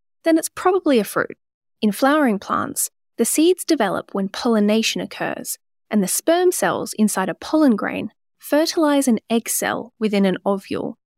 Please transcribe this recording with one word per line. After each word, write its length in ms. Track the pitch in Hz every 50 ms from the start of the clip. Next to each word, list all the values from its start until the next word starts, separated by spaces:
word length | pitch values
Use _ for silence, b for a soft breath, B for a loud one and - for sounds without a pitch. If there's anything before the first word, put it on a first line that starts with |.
| _ _ _ _ -
then 120 | 330 320
it's 120 | 320 - -
probably 500 | - - - 359 370 370 - 320 277 226
a 60 | 196
fruit. 340 | - - 156 - - - _ _ _ _ _ _ _ _ _
In 120 | - 214 196
flowering 480 | - 269 262 294 311 294 254 208 196
plants, 500 | - - - - 101 - - - - - _ _ _ _ _
the 80 | - 233
seeds 400 | - - - 311 349 370 349 -
develop 480 | - 330 285 220 190 170 - - - -
when 160 | 196 196 190
pollination 720 | - - - 247 226 214 208 208 214 220 220 - - 185
occurs, 580 | 180 - - - 170 - - - - - - - _ _ _ _ _ - -
and 100 | 208 185
the 60 | 185
sperm 420 | - - - - 330 349 359 359
cells 420 | 349 - - 175 143 107 - - -
inside 340 | - 214 208 - 202 190 190
a 60 | 165
pollen 420 | - - - - 311 311 277 220
grain 340 | 190 - - - 190 - 214 _ _ _ _ _
fertilize 680 | _ - - - 294 320 330 - 349 311 294 285 277 269
an 140 | 254 233 - - -
egg 180 | 226 233 - -
cell 460 | - - - - - - - 226 _ -
within 260 | 220 214 208 202 196
an 120 | 190 180 185 -
ovule. 540 | 196 202 196 - - - - - - 226 _ _ _ _